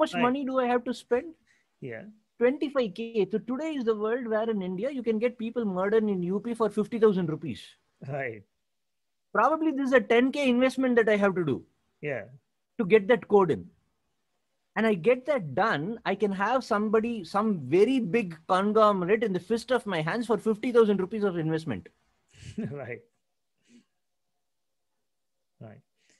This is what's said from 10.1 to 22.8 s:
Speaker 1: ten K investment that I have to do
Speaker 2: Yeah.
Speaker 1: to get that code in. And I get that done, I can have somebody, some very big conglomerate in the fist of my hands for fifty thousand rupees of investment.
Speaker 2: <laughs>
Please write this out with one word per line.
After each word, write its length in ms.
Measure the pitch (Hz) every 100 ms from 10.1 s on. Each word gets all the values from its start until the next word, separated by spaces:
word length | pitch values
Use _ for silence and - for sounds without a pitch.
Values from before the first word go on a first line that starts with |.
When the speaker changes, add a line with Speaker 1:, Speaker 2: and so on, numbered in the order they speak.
Speaker 1:
ten 160 | 233 262 294
K 100 | 269 240
investment 380 | 262 262 262 233
that 60 | 220
I 80 | 208 202
have 80 | 180
to 20 | 156
do 60 | 110 - _ _ _ 147
Speaker 2:
Yeah. 140 | 123 110 139 _ _ _ -
Speaker 1:
to 60 | 185
get 140 | 214 196
that 180 | 226 -
code 160 | 202 180 104
in. 80 | 85 _ _ _ _ _ _ _ _ _ _ 196
And 80 | 220
I 80 |
get 280 | 190 180 254 277
that 200 | 277 151 127
done, 420 | 220 151 180 233 175
I 40 |
can 160 | 196 208 190
have 220 | 202 262
somebody, 480 | - 208 214 220 233 226
some 240 | 160 196 220 180 127
very 240 | 175 226 269
big 380 | 190 226 185 160 -
conglomerate 760 | 185 202 214 214 190 175 220
in 80 | 220
the 80 | 180 -
fist 260 | 226 - 240
of 80 | 214
my 100 | 170 165
hands 200 | 220 226
for 80 | 208
fifty 320 | 220 214 262 233
thousand 240 | 214 196
rupees 200 | 185 220 202
of 60 | 175
investment. 440 | 156 160 160 95 - _ _ _ _ - - -
Speaker 2:
<laughs> 140 | 226 143